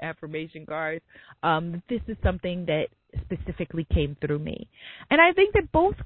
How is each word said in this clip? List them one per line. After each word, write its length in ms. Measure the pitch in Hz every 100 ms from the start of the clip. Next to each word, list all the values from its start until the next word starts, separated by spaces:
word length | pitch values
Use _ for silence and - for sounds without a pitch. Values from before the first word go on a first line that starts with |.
affirmation 640 | 160 160 151 156 160 160 156
cards, 360 | 156 160 165 - - - -
um, 400 | 160 160 170 170 -
this 120 | 240 -
is 80 | 214
something 440 | - 185 180 180 170
that 200 | 156 - _ _ -
specifically 640 | - 185 - - 170 165 160
came 240 | 170 147 143
through 200 | 147 147
me. 280 | 151 - - - - - -
And 100 | 294
I 120 | 339
think 220 | 359 403
that 160 | 403 330
both 220 | 320 370 415